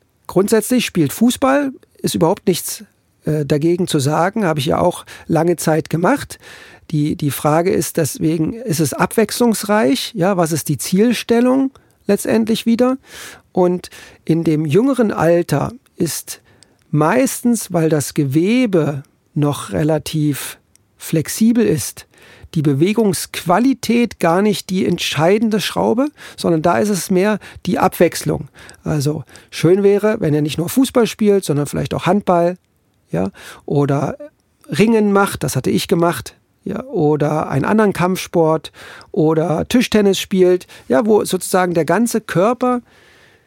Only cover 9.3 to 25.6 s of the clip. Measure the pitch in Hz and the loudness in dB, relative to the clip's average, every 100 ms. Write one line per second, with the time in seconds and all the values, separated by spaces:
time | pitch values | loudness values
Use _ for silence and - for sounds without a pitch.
9.3 | - 240 208 202 208 240 269 - 220 175 | 2 0 0 0 0 2 0 -4 -2 0
10.3 | 190 165 160 - 143 - 185 233 226 - | 2 0 0 -2 -4 -2 2 2 0 0
11.3 | 233 247 269 269 - _ _ - 202 - | 0 2 2 -2 -6 _ _ -2 -2 0
12.3 | 220 226 226 - 226 247 262 - - - | 0 0 -2 0 2 2 -2 -8 -20 -18
13.3 | - _ - 180 180 - - - - - | -20 _ 0 2 0 -6 -20 -20 -10 -2
14.3 | 165 165 151 160 160 262 262 220 - 160 | 0 0 0 2 2 2 2 0 2 2
15.3 | 170 175 143 139 247 _ - 165 - - | 2 2 -2 -2 -8 _ -6 -6 -6 -12
16.3 | - _ _ _ _ _ 147 151 233 269 | -16 _ _ _ _ _ 0 2 2 0
17.3 | - 240 233 - 175 160 156 - - 143 | 0 -2 -2 -2 -2 0 0 -2 -2 -2
18.3 | 139 180 240 254 180 151 143 - _ _ | 0 2 2 2 2 0 -4 -12 _ _
19.3 | - 143 139 - 170 156 156 - 156 151 | -2 -2 -2 -6 -2 0 0 -2 -2 -2
20.3 | 139 - - _ _ _ _ - 165 143 | -2 -8 -16 _ _ _ _ -4 -2 -2
21.3 | - 220 240 214 160 - - - _ - | 0 2 4 2 0 -4 -12 -20 _ -20
22.3 | - - 165 147 139 175 214 220 165 - | -20 -10 -2 0 2 2 2 0 0 -6
23.3 | - - 180 247 262 - 233 240 - 170 | -6 0 2 2 0 0 0 0 0 0
24.3 | 175 214 196 - 185 220 175 - - 165 | 2 2 0 -2 -2 -2 -2 -4 0 2
25.3 | 214 226 208 | 2 0 -2